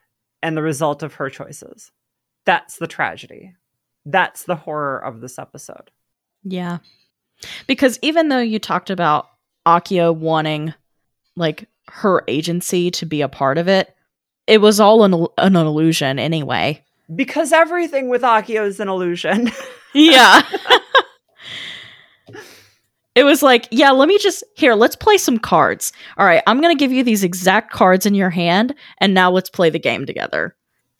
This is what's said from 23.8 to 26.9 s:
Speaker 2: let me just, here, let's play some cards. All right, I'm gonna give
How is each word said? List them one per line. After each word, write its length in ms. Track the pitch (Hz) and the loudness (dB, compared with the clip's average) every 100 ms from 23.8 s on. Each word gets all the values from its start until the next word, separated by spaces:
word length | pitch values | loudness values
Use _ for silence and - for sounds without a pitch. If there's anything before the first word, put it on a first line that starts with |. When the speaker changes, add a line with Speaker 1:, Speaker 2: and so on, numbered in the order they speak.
| 277 | 4
Speaker 2:
let 160 | 262 294 | 4 4
me 100 | 403 | 2
just, 240 | 403 - - - | 0 -4 -10 -2
here, 180 | 269 | 2
let's 220 | 214 240 - | 4 2 2
play 220 | 440 403 | 2 2
some 200 | - 233 | 2 -4
cards. 540 | - 170 110 101 - - - - | 0 2 2 -2 -8 -12 -10 0
All 80 | 196 | 2
right, 160 | 165 - | 4 2
I'm 120 | 247 | 2
gonna 140 | 339 | 2
give 160 | 285 269 | 0 0